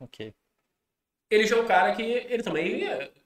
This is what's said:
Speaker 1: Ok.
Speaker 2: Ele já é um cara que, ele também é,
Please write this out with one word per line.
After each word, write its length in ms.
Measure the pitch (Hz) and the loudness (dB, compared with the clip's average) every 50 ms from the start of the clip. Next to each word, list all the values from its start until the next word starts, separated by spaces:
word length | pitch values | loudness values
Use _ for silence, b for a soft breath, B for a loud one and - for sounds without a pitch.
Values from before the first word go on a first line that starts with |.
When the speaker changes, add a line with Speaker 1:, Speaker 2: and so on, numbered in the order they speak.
Speaker 1:
Ok. 340 | 127 - - - 110 110 - _ _ _ _ _ _ _ _ _ _ _ _ _ _ _ _ _ _ _ | -20 -20 -16 -14 -14 -14 -16 _ _ _ _ _ _ _ _ _ _ _ _ _ _ _ _ _ _ _
Speaker 2:
Ele 160 | 220 214 220 | 2 2 4
já 100 | 214 233 | 4 2
é 40 | 226 | 2
um 60 | 233 | 2
cara 280 | 220 - - 185 202 196 | 4 4 4 4 4 2
que, 80 | 226 | 0
ele 400 | 220 226 240 247 - - 247 240 | -2 -2 -4 -4 -4 -4 -4 -4
também 420 | 233 185 160 156 165 202 - - 392 | -4 -4 -2 -2 -2 -2 -2 -4 -4
é, 240 | 403 - - 139 - - _ _ | -4 -4 -6 -8 -10 -16 _ _